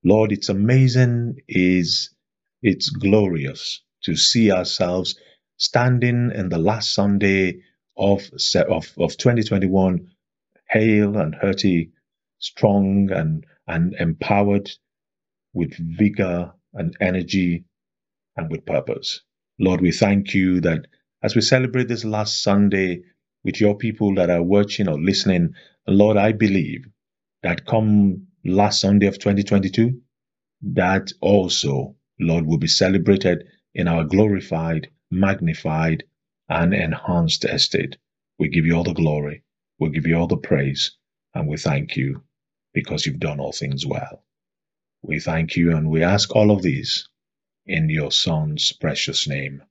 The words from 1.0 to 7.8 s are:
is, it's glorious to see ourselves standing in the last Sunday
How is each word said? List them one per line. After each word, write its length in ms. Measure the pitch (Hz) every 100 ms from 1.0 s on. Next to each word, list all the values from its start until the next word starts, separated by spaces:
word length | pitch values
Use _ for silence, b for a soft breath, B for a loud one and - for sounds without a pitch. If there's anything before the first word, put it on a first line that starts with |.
| 123 120 120 123 -
is, 640 | 92 90 90 82 - - _ _ _ _ _
it's 280 | - 92 -
glorious 880 | 95 98 107 98 82 67 65 - - _ _
to 120 | - 80
see 380 | - 120 107
ourselves 680 | 92 87 - 90 90 90 - b b _ _
standing 760 | - 120 123 123 123 120 120
in 140 | - 92
the 120 | 82
last 340 | 85 107 -
Sunday 680 | - 101 101 101 98 92 87 b b